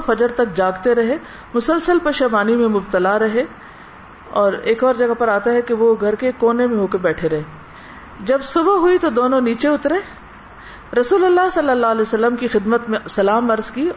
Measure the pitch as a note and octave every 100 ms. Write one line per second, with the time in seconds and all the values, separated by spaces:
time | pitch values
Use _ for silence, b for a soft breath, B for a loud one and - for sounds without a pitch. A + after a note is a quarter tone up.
0 | C4 A3 A#3 A#3+ A3+ F3 F#3 F#3 B3 A#3+
1 | A3+ D#4+ B B B A#3+ C4+ E4 E4+ F4
2 | D#4 C#4+ B3+ G#3+ G#3 A#3+ A3+ G#3 F#3+ F#3
3 | F#3 G#3+ A3 A3+ E4 - B B B B
4 | - - - - G3+ F#3+ - A3+ B3+ A#3+
5 | A#3+ A#3 A3+ G3+ A#3 A#3+ A#3+ A3 A3+ G#3+
6 | G3+ G#3+ B3+ B3 A#3 A#3 B3 A3 F#3+ F#3+
7 | F3+ D#3 D#3+ D#3 D#3 - B B B B
8 | B - G3+ C4+ C4+ E4+ E4 G4 F4 F4+
9 | E4 A3+ B3+ C4+ A#3+ A#3 C#4+ C#4+ C#4+ F4+
10 | - - - - - - B B - A#3+
11 | B3 G4 F#4 F4+ F#4 F4 D4 B3 A3+ A3+
12 | G#3+ A3 A#3+ B3 B3 G#3+ G3+ A#3 A3+ G#3+
13 | - - G3 A3 A#3+ A3 G#3+ B3 E4